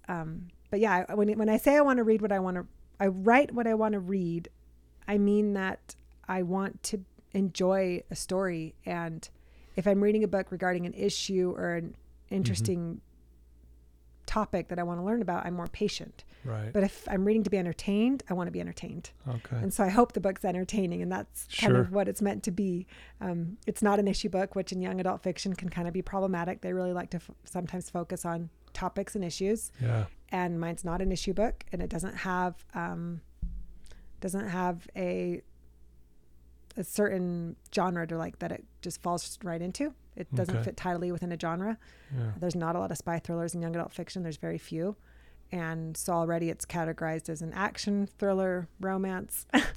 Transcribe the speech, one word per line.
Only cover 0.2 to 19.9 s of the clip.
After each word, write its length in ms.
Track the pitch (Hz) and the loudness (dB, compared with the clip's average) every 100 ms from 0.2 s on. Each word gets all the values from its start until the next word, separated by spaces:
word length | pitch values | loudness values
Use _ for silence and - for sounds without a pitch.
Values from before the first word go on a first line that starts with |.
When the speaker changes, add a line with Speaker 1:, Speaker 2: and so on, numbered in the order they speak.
| 160 165 175 - - | -6 -8 -12 -16 -4
Speaker 1:
but 100 | 202 | 2
yeah, 260 | 220 185 180 | 4 4 2
I, 60 | 208 | 2
when, 140 | 208 214 | 2 4
when 100 | 214 | 4
I 80 | 220 | 4
say 180 | 294 294 | 6 8
I 60 | |
wanna 220 | 285 247 | 8 6
read 180 | 220 220 | 4 4
what 100 | 208 | 4
I 60 | 196 | 0
wanna, 280 | 185 180 185 - - - | 0 -2 -6 -14 -18 0
I 80 | 196 | 0
write 440 | 190 196 247 285 | 4 6 6 6
what 140 | 233 233 | 2 2
I 80 | |
wanna 260 | 220 220 208 | 2 2 0
read, 500 | 180 196 175 170 170 - - - - - - | 0 0 0 -2 -6 -16 -20 -20 -20 -16 -2
I 100 | 208 | 4
mean 360 | 202 208 214 | 6 6 4
that 420 | 196 190 - - - - - - | 2 -2 -4 -10 -20 -20 -18 -4
I 160 | 190 | -2
want 400 | 175 190 196 - | 0 0 -2 -4
to 200 | - 208 190 - - | -6 -6 -6 -20 -6
enjoy 720 | 196 190 - 185 190 185 175 - | 0 0 2 4 4 4 0 -4
a 40 | 165 | -8
story. 600 | - 185 190 165 160 - - | -2 0 0 -2 -6 -10 -6
And 420 | 175 165 165 - - - - - - | -4 -4 -8 -12 -20 -20 -20 -8 0
if 120 | 196 | 4
I'm 160 | 196 | 6
reading 200 | 202 214 | 6 6
a 40 | 214 | 4
book 240 | 196 185 | 2 -2
regarding 340 | 175 185 180 175 | -2 0 0 -2
an 80 | |
issue 580 | - 202 - - 190 180 - | 0 0 0 0 2 2 2
or 180 | 175 170 | -2 -2
an 180 | 165 - - - - | -4 -10 -20 -20 -4
Speaker 2:
Mm-hmm. 80 | 196 | 0
Speaker 1:
interesting 640 | 123 95 110 175 170 - - - - - - - - - - - - - - | 2 2 2 0 0 -6 -12 -20 -20 -20 -20 -20 -20 -20 -20 -20 -20 -16 -2
topic 440 | 220 202 185 165 | 0 0 -2 -2
that 100 | 175 | -2
I 40 | |
wanna 220 | 175 175 185 | -2 -2 0
learn 160 | 233 | 0
about, 240 | 185 175 175 | 0 -2 -2
I'm 80 | |
more 140 | 175 170 | -4 -4
patient. 560 | - 208 - 156 - - - | 0 -2 -2 -10 -16 -20 -12
Speaker 2:
Right. 300 | 123 110 107 | -6 -4 0
Speaker 1:
But 100 | 208 | 2
if 240 | 196 - - | 2 0 -4
I'm 160 | 196 202 | 2 4
reading 180 | 220 | 4
to 60 | 196 | 4
be 60 | 196 | 2
entertained, 640 | 180 156 - 202 233 269 - | 0 -2 0 4 4 2 -2
I 40 | |
wanna 160 | 185 175 | -2 -2
be 80 | 170 | -4
entertained. 520 | 175 160 - 143 - - 135 | -6 -8 -10 -10 -12 -12 -6
Speaker 2:
Okay. 300 | 117 - 120 | -6 -4 -2
Speaker 1:
And 140 | 190 | -2
so 120 | - | 2
I 60 | |
hope 240 | 190 | 4